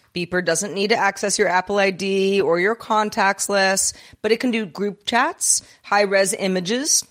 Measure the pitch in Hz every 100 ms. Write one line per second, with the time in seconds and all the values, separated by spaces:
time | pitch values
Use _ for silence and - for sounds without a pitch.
0 | _ 170 170 180 175 165 202 175 208 226
1 | 196 196 202 190 190 180 180 202 196 180
2 | 196 190 196 196 151 170 190 226 - 214
3 | 214 226 196 196 - 202 190 190 - -
4 | - - 220 220 254 226 202 156 202 -
5 | - 240 294 - - - - - - 202
6 | 202 196 190 202 190 185 175 240 311 -
7 | -